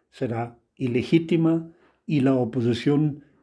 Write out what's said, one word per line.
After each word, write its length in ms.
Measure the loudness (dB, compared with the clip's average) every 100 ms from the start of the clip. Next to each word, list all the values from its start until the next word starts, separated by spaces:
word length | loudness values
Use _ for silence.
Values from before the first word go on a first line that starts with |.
| _
será 480 | -8 -6 -4 -8 -12 _ -8
ilegítima 960 | -4 -2 2 0 2 2 2 0 -4 -16 _ _ -4
y 140 | 0
la 140 | 2
oposición 880 | 2 0 0 0 0 0 2 0 -2 -12 _